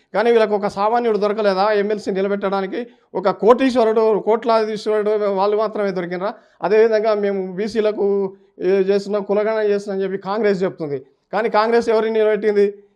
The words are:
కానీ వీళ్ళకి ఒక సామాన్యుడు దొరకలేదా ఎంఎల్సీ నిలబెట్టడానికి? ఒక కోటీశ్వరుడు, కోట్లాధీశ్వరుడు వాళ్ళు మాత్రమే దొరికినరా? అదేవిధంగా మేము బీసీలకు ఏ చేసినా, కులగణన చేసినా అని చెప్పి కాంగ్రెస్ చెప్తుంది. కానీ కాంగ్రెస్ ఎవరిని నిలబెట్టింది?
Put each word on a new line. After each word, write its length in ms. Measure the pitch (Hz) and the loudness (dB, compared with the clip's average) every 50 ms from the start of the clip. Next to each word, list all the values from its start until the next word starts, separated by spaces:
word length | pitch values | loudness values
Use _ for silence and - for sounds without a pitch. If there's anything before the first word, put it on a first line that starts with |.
| _ _ - | _ _ -2
కానీ 180 | 190 220 233 | 0 2 4
వీళ్ళకి 220 | 240 226 220 202 208 | 4 4 4 2 2
ఒక 140 | 196 202 202 | 0 -2 -2
సామాన్యుడు 500 | - 202 202 220 233 240 240 233 214 202 | -2 -2 0 0 0 0 2 0 0 2
దొరకలేదా 540 | 202 208 202 220 214 202 190 185 196 214 | 0 0 0 0 2 2 2 2 2 2
ఎంఎల్సీ 400 | 214 202 202 208 214 202 208 214 | 2 2 0 0 -2 -4 -4 -4
నిలబెట్టడానికి? 760 | 196 190 196 202 202 202 202 196 196 196 190 190 196 226 240 233 - _ _ _ - | -2 -2 -2 -2 -2 -2 -2 -2 -2 -2 -4 -4 -6 -8 -8 -10 -14 _ _ _ -8
ఒక 160 | - 185 196 | -2 -2 -2
కోటీశ్వరుడు, 880 | 185 190 185 208 247 233 269 262 233 254 226 220 220 226 220 220 220 220 | 0 2 4 4 6 6 4 2 2 2 2 2 2 2 2 2 2 0
కోట్లాధీశ్వరుడు 920 | - 208 220 233 233 247 226 220 220 214 220 202 - 226 214 214 208 208 | 0 0 0 0 0 2 2 2 0 0 -4 -6 -4 -2 -2 0 0 0
వాళ్ళు 480 | 214 208 208 202 196 190 196 208 208 208 | 0 0 0 -2 0 0 0 0 0 0
మాత్రమే 340 | 220 208 214 214 202 196 | -2 -2 -4 -4 -4 -4
దొరికినరా? 420 | 185 185 180 170 180 175 185 214 240 - _ _ _ - | -4 -4 -6 -6 -6 -6 -6 -6 -8 -10 _ _ _ -8
అదేవిధంగా 520 | - 175 202 220 220 226 220 214 208 226 214 | -4 0 4 4 4 4 2 2 0 0 0
మేము 400 | 208 202 202 196 196 185 185 185 | 0 0 -2 -2 -4 -6 -6 -6
బీసీలకు 840 | 180 214 220 208 226 208 214 208 233 208 202 202 196 196 190 196 - _ _ _ - | -6 -6 -4 -2 -2 -2 -2 0 0 -2 0 0 0 -2 -4 -8 -12 _ _ _ -6
ఏ 100 | - 180 | -2 0
చేసినా, 500 | 190 196 190 190 202 202 196 196 202 208 | 2 2 2 2 0 0 -2 -2 -4 -4
కులగణన 440 | 196 202 202 208 214 214 220 220 214 | -2 -2 -2 0 0 0 0 0 0
చేసినా 320 | 208 208 202 196 208 196 | 0 0 -2 -2 -4 -6
అని 80 | 190 196 | -4 -4
చెప్పి 140 | 190 190 190 | -4 -6 -6
కాంగ్రెస్ 460 | 190 185 202 220 226 208 196 175 190 | -6 -6 -4 -2 0 0 0 0 -2
చెప్తుంది. 420 | 180 - - 165 147 143 131 - - _ _ _ _ - | -4 -4 -6 -8 -8 -8 -8 -10 -12 _ _ _ _ -4
కానీ 160 | 196 226 233 | -4 -2 0
కాంగ్రెస్ 400 | 220 208 214 226 233 233 226 233 | 2 2 2 2 2 0 2 2
ఎవరిని 240 | 220 226 220 220 220 | 0 0 0 0 0
నిలబెట్టింది? 600 | 220 214 214 214 208 208 214 208 202 202 202 202 - - _ _ | 0 2 2 2 0 0 0 2 2 2 0 0 -4 -14 _ _